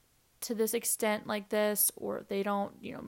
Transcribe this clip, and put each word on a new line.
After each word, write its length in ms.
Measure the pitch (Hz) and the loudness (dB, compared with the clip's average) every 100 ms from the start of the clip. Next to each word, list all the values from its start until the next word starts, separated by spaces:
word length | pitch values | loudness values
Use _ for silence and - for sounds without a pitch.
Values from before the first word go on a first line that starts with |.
| _ _ _ - | _ _ _ -12
to 140 | - 214 | -6 0
this 180 | 220 | 2
extent 540 | 240 - - 220 214 226 | 2 0 0 2 0 -2
like 220 | 208 196 | -4 0
this, 420 | 214 208 208 - - | 2 4 4 2 0
or 300 | 202 - - | -6 -6 -2
they 140 | 196 | -2
don't, 320 | 202 202 202 - | 0 0 -2 -6
you 120 | - | -10
know, 100 | - | -10